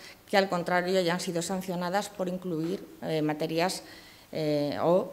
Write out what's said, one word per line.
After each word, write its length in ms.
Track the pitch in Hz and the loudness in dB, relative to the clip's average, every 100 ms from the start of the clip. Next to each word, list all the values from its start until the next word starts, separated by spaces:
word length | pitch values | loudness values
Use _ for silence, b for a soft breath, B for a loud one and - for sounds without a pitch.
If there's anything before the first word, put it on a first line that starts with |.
| B B - | B B 0
que, 60 | 202 | 2
al 120 | 190 | 4
contrario, 520 | 175 170 180 180 190 | 2 2 2 4 2
ya 140 | 170 | 2
han 60 | 175 | 2
sido 220 | 185 170 | 0 -2
sancionadas 680 | 170 185 185 175 175 202 208 | -2 -4 -2 -2 0 -2 -2
por 200 | - 180 | -4 -4
incluir, 580 | 185 185 156 165 196 - - | -4 -4 -2 -2 -4 -8 -10
eh, 200 | 165 160 | -2 0
materias, 600 | 151 151 160 165 185 185 B B B B B | 0 0 -2 0 0 -2 B B B B B
eh, 480 | - 151 147 143 98 | -2 0 2 0 0
o 280 | 143 185 185 | 4 4 2